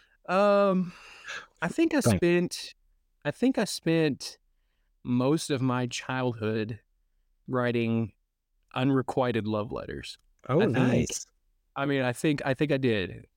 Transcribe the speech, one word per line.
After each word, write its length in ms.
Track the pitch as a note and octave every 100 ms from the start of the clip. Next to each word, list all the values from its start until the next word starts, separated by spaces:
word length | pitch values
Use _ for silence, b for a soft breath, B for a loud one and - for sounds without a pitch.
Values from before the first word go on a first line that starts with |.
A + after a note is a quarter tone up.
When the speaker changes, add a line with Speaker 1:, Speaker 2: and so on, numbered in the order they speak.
| b b -
Speaker 1:
Um, 680 | F#3 G#3 G3+ G3+ F#3 F3 B B B B B B B
I 80 | E3
think 240 | - E4
I 80 | D4
Speaker 2:
Thanks. 160 | A#3 F#3
Speaker 1:
spent, 580 | F3 F3 F3 - - - _ _ _ _
I 60 | D3
think 280 | - B3+ C4
I 60 |
spent 760 | G3+ - E3 E3 D#3 B2+ - - _ _ _ _ _ _
most 480 | - B2 B2+ D#3+ -
of 100 | C#3
my 260 | C3 B2 B2
childhood 920 | - - B2+ B2+ A2+ G#2+ A2 G#2+ A2 _ _ _ _ _ _ -
writing 680 | B2+ A#2+ A#2+ A2+ A2+ A2 - _ _ _ _ _
unrequited 720 | B2+ C3+ C3+ - - B2 A2 G#2
love 240 | G#2+ G#2
letters. 460 | C2 - C#2+ - - _ _ -
Speaker 2:
Oh, 120 | C#3+
Speaker 1:
I 60 | G#3
think, 440 | C3 B2+ A#2+ -
Speaker 2:
nice. 160 | - - _ _ _ _ -
Speaker 1:
I 80 |
mean, 180 | C#3 C#3
I 120 | B2+
think, 260 | A#2+ D#3+ C#3+ C#3
I 80 |
think 180 | C3 D3
I 60 | C#3
did, 480 | C3 G#2+ F2+ A#2 -